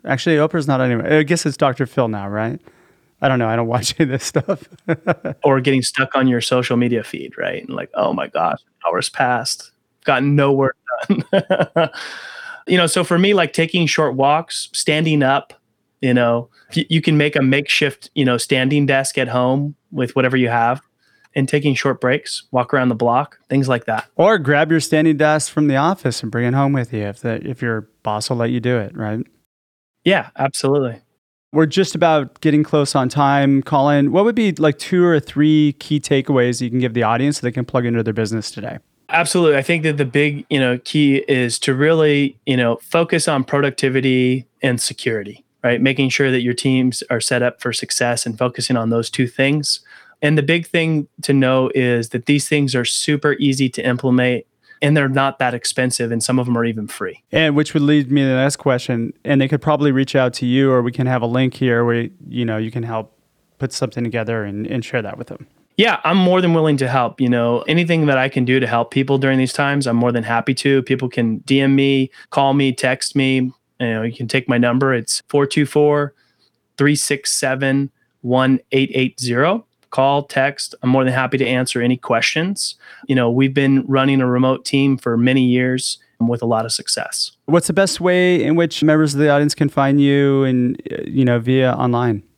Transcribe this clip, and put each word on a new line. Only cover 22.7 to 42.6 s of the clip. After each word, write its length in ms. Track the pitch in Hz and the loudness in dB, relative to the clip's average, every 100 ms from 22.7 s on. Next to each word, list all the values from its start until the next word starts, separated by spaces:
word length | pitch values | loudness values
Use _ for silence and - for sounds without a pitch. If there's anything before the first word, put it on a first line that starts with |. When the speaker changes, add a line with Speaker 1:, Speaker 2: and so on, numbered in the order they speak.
Speaker 2:
around 160 | 139 127 | 0 0
the 60 | 110 | 0
block, 440 | 120 123 147 _ _ | 0 0 -2 _ _
things 180 | 135 131 | -2 0
like 180 | 120 - | -2 -2
that. 200 | 110 - - | -6 -6 0
Speaker 1:
Or 220 | 180 214 | 2 2
grab 320 | 135 147 156 | 2 2 2
your 100 | 160 | 0
standing 380 | - 156 160 147 | 2 2 2 2
desk 340 | 151 151 - | 2 0 -2
from 160 | - 147 | 0 2
the 80 | 135 | 4
office 440 | 156 190 - - | 2 0 -4 -4
and 100 | 117 | -6
bring 140 | 117 120 | -2 0
it 80 | |
home 200 | 135 139 | 2 2
with 200 | 139 117 | 0 -2
you 80 | 113 | -6
if 200 | 104 101 | -6 -6
the, 240 | 120 110 - | -6 -6 -8
if 140 | 123 | -6
your 280 | 123 110 107 _ | -4 -4 -8 _
boss 260 | - 107 - | -6 -4 -4
will 80 | 123 | -2
let 140 | 117 | -2
you 80 | 123 | -2
do 180 | 120 123 | -2 -2
it, 180 | 101 - | -4 -8
right? 300 | 110 110 - _ _ _ _ _ _ _ | -6 -6 -8 _ _ _ _ _ _ _
Speaker 2:
Yeah, 260 | - 190 - - | 0 0 -2 -4
absolutely. 640 | 135 - 139 143 131 113 _ _ _ _ _ | -4 -2 0 0 -2 -6 _ _ _ _ _
Speaker 1:
We're 120 | 147 160 | 0 2
just 300 | 185 190 160 | 2 -2 2
about 460 | 170 156 131 _ | 2 2 0 _
getting 220 | 160 151 | 0 2
close 320 | 151 151 143 139 | 2 0 2 0
on 140 | 127 | 0
time, 540 | 147 143 139 139 139 | 2 2 4 2 2
Colin. 480 | 131 147 143 147 143 | 2 0 2 2 2
What 120 | 156 | 2
would 120 | 214 233 | 2 2
be, 160 | 214 | 0
like, 240 | 156 156 143 | 2 0 0
two 260 | - 185 | -2 2
or 160 | 175 160 | 4 2
three 540 | - 143 151 156 151 | 0 0 4 4 4
key 260 | 139 - 151 | 0 -4 -4
takeaways 600 | - 139 131 135 123 120 | 2 0 2 2 2 0
that 60 | 123 | -4
you 40 | |
can 100 | 123 | -2
give 140 | 123 | -2
the 100 | 117 | 0
audience 360 | 110 117 139 143 | 0 2 0 -2
so 20 | 123 | -4
they 40 | |
can 140 | 123 120 | -4 -2
plug 200 | 131 120 | -2 0
into 180 | 117 | 0
their 100 | 113 | -2
business 380 | 107 107 110 - | -2 -2 -4 -8
today? 260 | - - - _ _ - | -10 -12 -12 _ _ -4
Speaker 2:
Absolutely. 440 | 165 170 185 165 143 | -2 0 2 4 2
I 40 | |
think 220 | 135 170 | 0 -2
that 140 | 156 147 | 0 -2
the 80 | 139 | -2
big, 400 | 139 147 143 - | 0 0 -2 -4
you 80 | 143 | 0
know, 200 | 127 123 - | 0 -2 -2
key 320 | 156 147 135 - | 2 2 2 0
is 320 | 135 120 - | 0 0 -2
to 140 | - | -4
really, 680 | 131 151 165 156 143 139 - - | 0 2 4 4 2 0 -4 -2
you 100 | |
know, 220 | 127 | 0